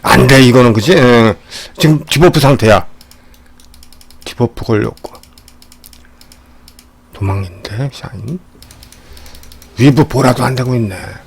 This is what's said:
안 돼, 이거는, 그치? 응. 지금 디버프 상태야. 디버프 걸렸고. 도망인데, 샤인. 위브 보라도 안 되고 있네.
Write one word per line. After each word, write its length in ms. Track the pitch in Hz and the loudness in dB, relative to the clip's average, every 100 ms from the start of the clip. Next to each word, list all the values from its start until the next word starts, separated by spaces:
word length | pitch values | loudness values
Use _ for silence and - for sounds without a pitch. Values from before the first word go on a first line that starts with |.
| - | 0
안 220 | 127 127 | 0 4
돼, 140 | 135 | 4
이거는, 280 | 131 123 123 | 6 6 4
그치? 220 | 110 107 | 2 2
응. 420 | 180 127 120 113 - - - - - | 2 4 4 2 -2 -10 -20 -20 -2
지금 280 | 156 151 - | 0 0 -2
디버프 340 | 143 175 - | 2 2 2
상태야. 480 | 135 139 110 101 - - - - - - - - - - - - - - | 0 2 2 2 0 -16 -20 -20 -20 -20 -20 -20 -20 -20 -20 -20 -20 -20
디버프 400 | - - 120 - | -20 -6 -6 -4
걸렸고. 500 | - 107 110 - - - - - - - - - - - - _ - - _ - - - _ _ _ | -4 -4 -4 -10 -20 -20 -20 -20 -20 -20 -20 -20 -20 -20 -20 _ -20 -20 _ -20 -20 -20 _ _ _
도망인데, 760 | - 98 98 92 90 - 107 139 | -10 -6 -6 -8 -14 -14 -8 -8
샤인. 480 | - - 95 - 180 - - - - - - - - - - - - - - | -10 -16 -14 -12 -12 -14 -20 -20 -20 -20 -20 -20 -20 -20 -20 -20 -20 -20 0
위브 300 | 131 135 - | 2 2 -2
보라도 380 | 123 131 123 123 | 0 -2 -2 -4
안 100 | 127 | -6
되고 200 | 127 127 | -4 -4
있네. 200 | 107 92 95 95 | -6 -8 -16 -20